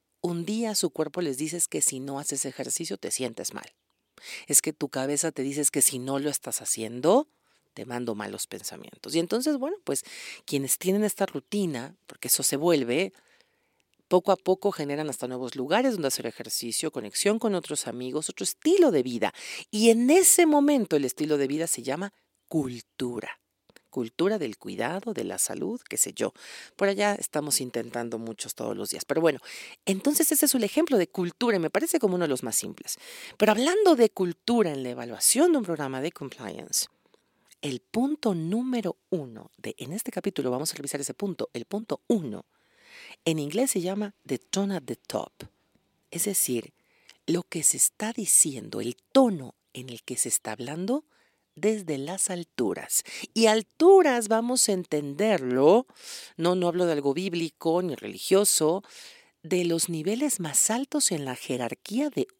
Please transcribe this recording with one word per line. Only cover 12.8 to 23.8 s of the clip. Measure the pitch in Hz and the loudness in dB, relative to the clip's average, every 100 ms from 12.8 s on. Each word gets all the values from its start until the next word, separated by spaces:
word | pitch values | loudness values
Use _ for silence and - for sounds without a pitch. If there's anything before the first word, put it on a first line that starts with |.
| 120 127 190 - _ _ _ _ _ _ _ _ _ | 2 0 -2 -6 _ _ _ _ _ _ _ _ _
poco | 180 190 | 2 4
a | 185 | 2
poco | - 185 202 | 2 0 0
generan | 175 143 143 156 | -2 -4 -4 -6
hasta | 131 127 | -6 -8
nuevos | 127 127 131 | -6 -8 -6
lugares | 131 202 262 | 0 2 2
donde | 202 139 | 0 -2
hacer | - 113 | -2 -6
ejercicio, | - 113 - 117 - 156 | -8 -8 -8 -6 -4 -4
conexión | 135 107 - 202 220 | -6 -8 -2 0 2
con | 220 | 0
otros | 190 - 151 - | -2 -4 -6 -6
amigos, | 123 127 143 - | -8 -6 -6 -6
otro | - | -6
estilo | 190 - 311 381 311 | -8 -2 4 6 6
de | 156 | 4
vida. | 127 117 101 - - - - | 2 0 -2 -4 -12 -14 -6
Y | 208 226 | 4 6
en | 226 247 | 6 6
ese | 339 359 - | 8 8 6
momento | 330 294 285 285 190 151 | 6 6 6 4 2 2
el | 131 | 0
estilo | - 151 147 | -2 0 0
de | 135 | 0
vida | 147 165 | -2 -2
se | - | -4
llama | 123 147 202 - _ _ _ | -4 -6 -6 -12 _ _ _
cultura. | 160 131 120 - - 123 120 - - _ _ _ - | -2 -2 -6 -12 -8 -6 -6 -10 -14 _ _ _ -20